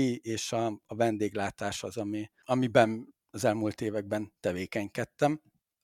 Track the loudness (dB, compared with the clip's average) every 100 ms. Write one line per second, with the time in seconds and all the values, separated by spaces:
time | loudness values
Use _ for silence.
0 | 2 0 -4 -6 -2 -2 -2 -6 -8 0
1 | 0 2 -2 -2 -4 -4 -6 -6 -8 -6
2 | -6 -6 -8 _ -2 0 6 6 6 4
3 | -8 _ _ 0 0 2 0 -2 -4 -4
4 | -2 -4 -4 _ -4 -2 -4 -6 -6 -6
5 | -8 0 2 2 -8 _ _ _